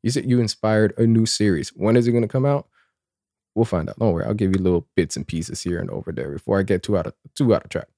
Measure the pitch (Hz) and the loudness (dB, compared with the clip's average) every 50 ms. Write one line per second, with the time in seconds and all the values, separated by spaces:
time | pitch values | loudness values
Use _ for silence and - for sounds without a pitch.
0 | - 107 127 139 - 131 123 120 117 107 - _ - 107 110 107 110 104 - - | -2 -2 -2 -2 0 2 2 2 2 0 -4 _ 0 2 4 4 4 2 2 2
1 | 113 117 113 113 113 110 - - 104 104 92 76 71 - _ - 92 107 113 123 | 2 4 4 4 4 2 0 0 2 2 2 0 -2 -6 _ -4 0 2 4 4
2 | 120 120 117 120 117 107 - 131 127 143 143 143 - _ _ _ _ _ _ _ | 4 4 2 0 0 0 -2 -2 0 0 0 -2 -4 _ _ _ _ _ _ _
3 | _ _ _ _ _ _ _ _ _ _ _ 107 113 - - 87 78 - - - | _ _ _ _ _ _ _ _ _ _ _ 0 0 0 0 -2 -2 -4 -4 -2
4 | - 113 87 82 - - 107 104 107 95 95 95 92 92 90 87 82 _ _ - | 0 0 0 0 -2 -2 -2 0 0 0 0 2 2 2 2 0 -2 _ _ -2
5 | 85 78 - - 71 - - 82 80 - - - - 87 87 85 90 - - - | -2 -2 -2 -10 -8 -6 -6 -6 -6 -6 -10 -8 -6 -6 -6 -6 -6 -8 -8 -10
6 | - - - - - 69 71 71 - - 101 98 98 95 101 90 - - 104 90 | -10 -8 -8 -8 -8 -8 -8 -8 -2 0 0 0 2 2 0 -2 0 -2 -2 -2
7 | 82 - - _ _ - _ - 143 120 104 - - - - 82 - _ _ | -2 -4 -10 _ _ -20 _ 0 2 4 4 2 2 -4 -8 -8 -8 _ _